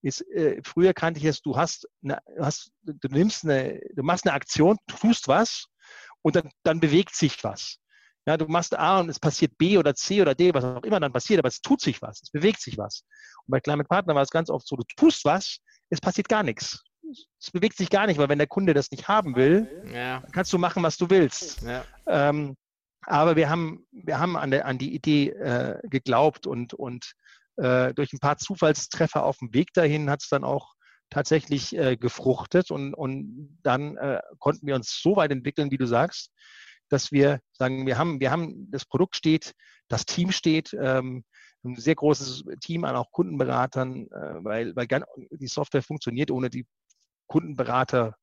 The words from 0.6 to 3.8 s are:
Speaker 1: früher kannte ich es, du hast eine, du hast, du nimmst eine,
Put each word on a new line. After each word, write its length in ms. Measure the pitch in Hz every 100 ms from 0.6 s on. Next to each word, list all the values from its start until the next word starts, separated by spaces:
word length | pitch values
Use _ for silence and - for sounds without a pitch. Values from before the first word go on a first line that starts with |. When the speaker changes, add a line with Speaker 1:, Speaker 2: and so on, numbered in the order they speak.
Speaker 1:
früher 300 | - - 185
kannte 260 | 175 165 160
ich 60 | 151
es, 160 | 143
du 160 | 151 127
hast 300 | 165 - - _
eine, 160 | 139 - _ -
du 80 |
hast, 280 | 143 - - _
du 240 | - 143 135
nimmst 340 | 135 208 -
eine, 360 | 160 135 131 -